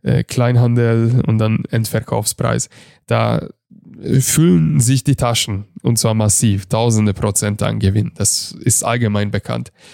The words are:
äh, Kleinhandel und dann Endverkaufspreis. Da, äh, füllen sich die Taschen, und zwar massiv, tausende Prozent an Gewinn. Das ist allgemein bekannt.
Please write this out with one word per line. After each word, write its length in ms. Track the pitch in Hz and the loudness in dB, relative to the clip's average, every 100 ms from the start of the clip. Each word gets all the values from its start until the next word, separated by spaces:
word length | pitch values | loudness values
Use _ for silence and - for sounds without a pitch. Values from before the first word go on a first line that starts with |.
äh, 200 | - 120 | -2 -2
Kleinhandel 960 | 117 - 120 123 120 120 117 113 117 123 - | -2 -2 2 4 4 2 2 2 2 2 2
und 120 | 110 | 2
dann 260 | 110 110 - | 2 -2 -2
Endverkaufspreis. 960 | 117 107 113 - 113 107 - 120 117 - - - _ - | -4 -2 -4 -2 -4 -4 -4 -2 -2 -4 -12 -20 _ -4
Da, 420 | 113 113 113 - - _ - - - | 0 0 0 -4 -12 _ -20 -20 -12
äh, 200 | - 135 | -2 0
füllen 580 | 127 - 170 175 160 147 | 2 2 4 4 2 2
sich 220 | 120 135 | 2 2
die 140 | - 135 | 0 0
Taschen, 480 | 123 117 - 98 104 - | 0 -2 -2 -6 -8 -6
und 160 | - 117 | -2 0
zwar 160 | 117 | 2
massiv, 520 | 110 107 - 117 98 95 | 2 2 2 2 0 0
tausende 480 | 110 120 110 107 | 0 2 2 2
Prozent 480 | 98 107 98 107 104 | 0 -2 -2 -2 -2
an 180 | 104 110 | -2 -2
Gewinn. 320 | 98 104 110 | -2 0 -2
Das 380 | - 98 - - | -4 -4 -4 -6
ist 320 | - - - | -6 -2 -2
allgemein 460 | - 120 113 104 104 | 0 -2 0 0 -2
bekannt. 400 | 104 - 117 120 _ - | -4 -6 -8 -8 _ -20